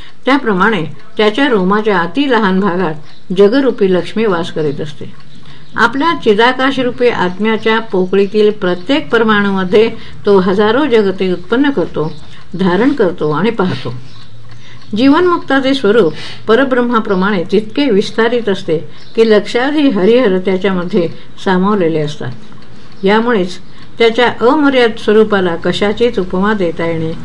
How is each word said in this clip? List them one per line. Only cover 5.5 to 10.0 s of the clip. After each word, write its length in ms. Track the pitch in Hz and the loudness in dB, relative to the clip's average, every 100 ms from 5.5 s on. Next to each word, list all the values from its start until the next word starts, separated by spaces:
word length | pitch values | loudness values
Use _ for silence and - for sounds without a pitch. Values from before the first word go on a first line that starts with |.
| - - - | -10 -6 0
आपल्या 380 | 233 269 330 339 | 0 2 0 0
चिदाकाशरूपी 840 | 233 202 233 262 269 262 247 233 247 | 2 4 4 2 0 0 -2 0 0
आत्म्याच्या 720 | - 180 185 214 220 220 220 | 2 -2 -2 -2 0 0 0
पोकळीतील 720 | 220 190 185 196 196 214 214 | 0 -2 2 2 2 4 2
प्रत्येक 600 | 208 180 180 - 294 294 | 2 -2 -2 0 -2 2
परमाणूमध्ये 800 | 233 220 208 202 190 180 214 226 226 | 2 4 2 2 0 2 2 2 -2